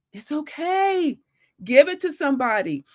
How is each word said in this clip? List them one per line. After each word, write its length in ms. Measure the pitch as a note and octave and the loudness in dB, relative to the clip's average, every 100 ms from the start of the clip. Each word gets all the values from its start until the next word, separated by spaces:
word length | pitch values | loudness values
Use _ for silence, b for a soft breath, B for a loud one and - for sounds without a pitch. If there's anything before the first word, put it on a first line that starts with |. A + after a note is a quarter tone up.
| _ | _
It's 200 | G3+ - | -18 -8
okay. 840 | D4 D4+ - E4+ F#4+ G4 F#4+ D#4+ - _ _ _ - | -8 -8 -8 -4 0 0 0 -2 -6 _ _ _ -16
Give 240 | F#3+ B3 F4 | 4 6 6
it 120 | F#4 | 4
to 100 | F4+ | -6
somebody. 720 | D4+ D4 C4+ B3 G#3+ F3 C#3+ - | -4 -2 -2 -2 -2 -2 -6 -10